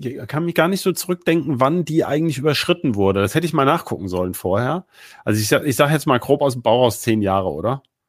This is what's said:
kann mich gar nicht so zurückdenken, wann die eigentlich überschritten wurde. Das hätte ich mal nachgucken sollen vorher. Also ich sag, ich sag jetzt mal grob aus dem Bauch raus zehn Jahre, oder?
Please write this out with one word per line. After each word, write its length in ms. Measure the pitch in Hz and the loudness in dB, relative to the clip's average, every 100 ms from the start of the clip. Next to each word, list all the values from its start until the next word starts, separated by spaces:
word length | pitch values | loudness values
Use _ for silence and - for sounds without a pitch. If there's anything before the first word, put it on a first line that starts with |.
| 131 135 123 | -10 -10 -8
kann 180 | 151 170 | -6 -2
mich 100 | 165 | 0
gar 140 | 165 | 0
nicht 120 | 190 | 0
so 120 | 196 | -2
zurückdenken, 640 | 165 - 180 - 165 131 117 | -2 -4 -4 0 0 0 0
wann 260 | 131 180 160 | 2 2 0
die 200 | 156 95 | -2 0
eigentlich 340 | 143 165 123 | 0 -2 -2
überschritten 560 | 151 143 - 175 143 101 | 0 0 0 0 0 2
wurde. 240 | 98 98 | 2 2
Das 140 | 104 156 | 0 0
hätte 100 | 165 | 0
ich 80 | |
mal 120 | 151 135 | 2 2
nachgucken 420 | 160 - 107 95 | 2 -2 -8 -4
sollen 260 | 90 90 | -4 -4
vorher. 540 | 92 90 98 127 165 - _ - - | -4 -2 0 0 -4 -8 _ -20 -10
Also 160 | - 107 | -2 -2
ich 100 | 107 | 2
sag, 160 | 135 147 | 0 0
ich 100 | 123 | 2
sag 160 | 143 | 2
jetzt 160 | 156 151 | 2 2
mal 120 | 123 | 0
grob 220 | - 143 | 2 0
aus 120 | 143 | 0
dem 100 | 123 | 0
Bauch 200 | 117 120 | 2 4
raus 180 | 127 - | 4 2
zehn 200 | - 110 | 0 0
Jahre, 280 | 98 95 92 | 2 0 0
oder? 340 | 76 101 139 - _ | -2 -4 -4 -8 _